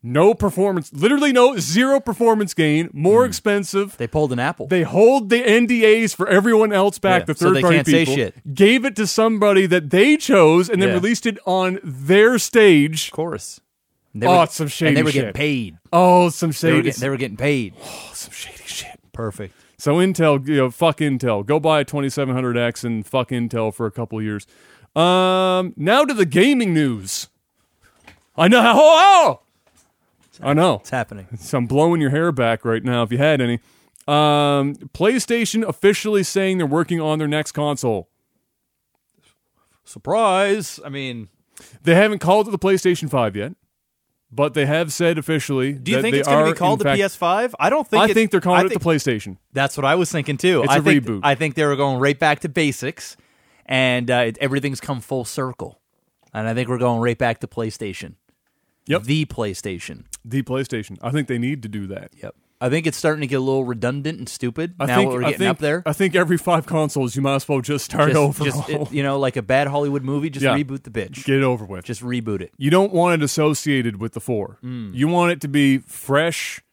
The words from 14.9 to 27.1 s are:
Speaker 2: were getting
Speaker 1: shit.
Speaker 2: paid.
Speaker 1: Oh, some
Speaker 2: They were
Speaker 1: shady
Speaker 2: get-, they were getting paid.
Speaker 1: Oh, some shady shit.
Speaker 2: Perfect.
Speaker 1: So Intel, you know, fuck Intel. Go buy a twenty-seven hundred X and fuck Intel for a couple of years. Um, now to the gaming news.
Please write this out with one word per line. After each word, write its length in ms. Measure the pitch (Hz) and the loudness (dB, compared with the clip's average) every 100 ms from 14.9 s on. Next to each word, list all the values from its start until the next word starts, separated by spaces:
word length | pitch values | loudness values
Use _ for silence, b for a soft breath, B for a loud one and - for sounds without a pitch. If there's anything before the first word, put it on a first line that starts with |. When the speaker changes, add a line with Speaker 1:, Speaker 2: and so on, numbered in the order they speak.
| 147 | 2
Speaker 2:
were 80 | 156 | 2
getting 160 | 139 113 | 0 -2
Speaker 1:
shit. 60 | |
Speaker 2:
paid. 420 | 98 151 135 101 80 _ | -4 -2 -2 -6 -12 _
Speaker 1:
Oh, 380 | 170 180 180 175 | 4 6 6 4
some 200 | - 165 | 0 -4
Speaker 2:
They 220 | 143 165 | 0 2
were 40 | 156 | 2
Speaker 1:
shady 40 | 165 | 0
Speaker 2:
get-, 60 | 123 | -2
they 120 | 135 | -4
were 60 | 135 | -4
getting 200 | 127 104 | -6 -4
paid. 380 | 139 143 101 - | -2 -2 -4 -10
Speaker 1:
Oh, 300 | - - - | -18 -18 -18
some 180 | - - | -18 -16
shady 240 | - - - - | -16 -18 -18 -16
shit. 320 | - - - _ | -14 -14 -20 _
Speaker 2:
Perfect. 420 | - 113 - 98 b b b | -10 -10 -10 -16 b b b
Speaker 1:
So 140 | 151 165 | 0 2
Intel, 500 | 190 170 160 139 131 | 2 2 2 2 0
you 100 | 147 | 0
know, 140 | 127 | 0
fuck 280 | - 165 147 | 0 -2 0
Intel. 460 | 151 131 123 104 | -2 -2 -2 -2
Go 140 | 101 151 | 0 0
buy 220 | 160 156 | 2 0
a 40 | |
twenty-seven 500 | 135 147 139 143 135 | 0 -4 -6 -4 -4
hundred 220 | 127 127 120 | -4 -2 -2
X 260 | 120 - | -2 -4
and 220 | 120 113 101 | -6 -6 -4
fuck 240 | 131 120 | -4 -4
Intel 440 | 123 117 117 110 | -6 -4 -4 -4
for 120 | - 113 | -4 -8
a 40 | |
couple 280 | 110 113 110 | -6 -10 -6
of 60 | |
years. 220 | 107 104 - b b b b | -6 -8 -12 b b b b
Um, 800 | 151 175 185 185 185 185 185 185 - | 0 2 2 2 0 0 0 -4 -4
now 280 | 156 247 | 2 2
to 80 | 294 | 2
the 140 | 233 175 | 2 0
gaming 480 | 151 240 269 214 | 4 4 2 0
news. 540 | 160 143 110 95 | 0 0 -4 -8